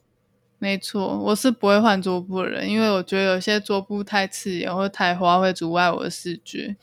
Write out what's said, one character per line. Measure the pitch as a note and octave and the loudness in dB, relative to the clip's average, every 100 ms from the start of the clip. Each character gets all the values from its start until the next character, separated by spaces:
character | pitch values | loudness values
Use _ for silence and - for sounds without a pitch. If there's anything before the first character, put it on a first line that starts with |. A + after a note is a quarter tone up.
| _ _ _ _ _ - | _ _ _ _ _ -6
没 | G3 G3 | -4 -4
错， | - G#3 F#3+ G3+ | -4 -4 -2 -2
我 | G3+ G#3 | 0 2
是 | C4 | 2
不 | A3+ G3+ | 2 4
会 | G3+ | 6
换 | A3+ F#3+ | 6 4
桌 | F#3 F3+ | 0 -2
布 | F#3 F#3 | -4 -4
的 | F3+ | -4
人， | - - | -4 -2
因 | G#3+ | 0
为 | A3 | 2
我 | F#3+ | 0
觉 | F3 F#3+ | 0 0
得 | F#3+ | 2
有 | F#3 | 0
些 | G3+ G#3 | 0 0
桌 | G3+ G3 | 0 -4
布 | F#3+ G3+ | -2 -6
太 | G3+ G#3 F#3+ | -2 -2 -2
刺 | - G3+ F3+ | -4 -6 -4
眼 | F#3 | -4
或 | F3+ G3 | -2 -4
太 | - F#3 | 0 0
花 | F3+ F3 F3+ | 2 4 4
会 | F#3+ | 4
阻 | F3+ E3 | 0 0
碍 | F3 F3+ | 2 2
我 | - | 2
的 | - | -4
视 | - F3 E3+ | -6 -8 -10
觉。 | - - - G3+ | -10 -10 -8 -10